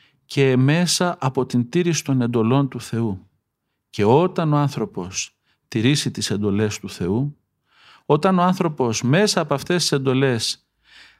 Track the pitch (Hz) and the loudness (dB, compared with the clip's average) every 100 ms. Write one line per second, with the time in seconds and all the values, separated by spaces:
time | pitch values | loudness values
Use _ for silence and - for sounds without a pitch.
0 | _ _ - - 135 127 131 165 170 - | _ _ -6 0 4 4 4 2 2 0
1 | 180 - 135 131 127 123 120 175 175 156 | -2 -2 -2 -2 -2 -2 0 0 0 -2
2 | - 131 120 120 110 135 139 120 - 113 | -2 -2 0 0 2 2 0 -4 -8 -4
3 | 113 92 - _ _ _ _ _ _ - | -4 -6 -12 _ _ _ _ _ _ 0
4 | 104 139 180 180 160 147 143 123 104 - | 4 4 4 0 0 2 0 -2 -6 -8
5 | 90 95 - _ _ _ - 110 117 147 | -8 -8 -10 _ _ _ -8 0 0 0
6 | 123 107 - 101 104 98 107 - 98 - | -2 -4 -4 -2 0 0 -2 -4 -12 -6
7 | 87 110 143 - _ _ _ _ - - | -2 -2 -2 -8 _ _ _ _ -20 -10
8 | - 151 190 185 180 185 175 147 123 110 | -2 0 2 2 2 2 -2 -2 -2 0
9 | 120 160 208 190 156 139 - 175 - 143 | 2 2 2 0 -2 -4 -2 -2 0 -2
10 | 135 131 135 117 - - _ _ _ - | 0 2 2 0 -4 -8 _ _ _ -20
11 | - | -20